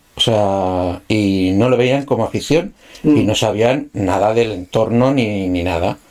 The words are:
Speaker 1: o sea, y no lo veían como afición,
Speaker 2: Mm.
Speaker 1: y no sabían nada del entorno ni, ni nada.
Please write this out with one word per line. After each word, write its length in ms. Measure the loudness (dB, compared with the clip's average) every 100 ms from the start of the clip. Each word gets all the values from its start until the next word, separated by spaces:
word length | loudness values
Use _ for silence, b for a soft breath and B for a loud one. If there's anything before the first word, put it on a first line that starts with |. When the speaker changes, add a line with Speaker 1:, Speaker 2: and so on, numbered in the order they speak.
| _ -2
Speaker 1:
o 60 |
sea, 800 | 0 2 2 0 0 -2 -2 -6 -4
y 420 | 0 0 2 0 2
no 120 | 2
lo 60 | 2
veían 300 | 2 0 -2
como 180 | -2
afición, 500 | -2 -4 0 -2 -2 -12 B B
Speaker 2:
Mm. 140 | 2 2
Speaker 1:
y 60 | 2
no 100 | 0
sabían 540 | 0 2 2 0 -4
nada 420 | -4 -2 0 2
del 200 | 2 0
entorno 600 | -4 -4 -2 0 2 2
ni, 360 | 2 -2 -2 -2
ni 140 | -2
nada. 340 | -2 -2 -2 -6 _